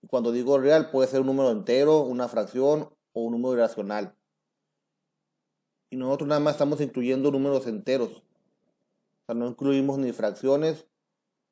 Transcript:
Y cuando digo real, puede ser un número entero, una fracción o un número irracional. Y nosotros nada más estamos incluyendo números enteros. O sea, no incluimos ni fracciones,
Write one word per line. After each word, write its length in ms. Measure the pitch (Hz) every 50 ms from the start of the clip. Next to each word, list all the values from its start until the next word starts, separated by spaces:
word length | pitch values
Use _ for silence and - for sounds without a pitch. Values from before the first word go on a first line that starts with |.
Y 60 | - -
cuando 240 | - 127 117 117
digo 260 | 117 123 123 123 139 139
real, 320 | 131 139 151 160 156 -
puede 180 | - 131 131 131
ser 140 | - 135
un 60 | 135 131
número 240 | 135 135 135 127
entero, 500 | 117 107 95 98 120 131 143 151 156 156
una 260 | 143 127 123 123 123 120
fracción 640 | - 113 104 98 - 123 131 139 151 151 151 - _ _ _ _ _
o 80 | 117
un 120 | 117 117 117
número 200 | 117 120 127 127
irracional. 600 | 120 117 110 - - 101 98 104 107 104 92 _ _ _ _ _ _ _ _ _ _ _ _ _ _ _ _ _ _ _ _ _ _ _ _ _ _ _ _ _ _ _ _ _ _ _ _
Y 80 | - 127
nosotros 300 | 127 127 139 135 156 143
nada 140 | 151 147
más 140 | 147 151 147
estamos 260 | - 147 143 147 147
incluyendo 500 | 147 127 - 131 120 123 131 131 135 147
números 360 | 139 135 135 139 139 135 - 120
enteros. 500 | 110 104 - - 131 135 120 104 - -
O 1080 | _ _ _ _ _ _ _ _ _ _ _ _ _ _ _ _ _ _ _ _ _ _
sea, 80 | -
no 120 | 117 120 123
incluimos 500 | 123 - 139 139 139 139 135 139 139 139
ni 140 | 135 123
fracciones, 760 | 117 - 110 104 98 - - 131 135 143 156 160 156 156 - _ _ _ _ _ _ _ _ _ _ _ _ _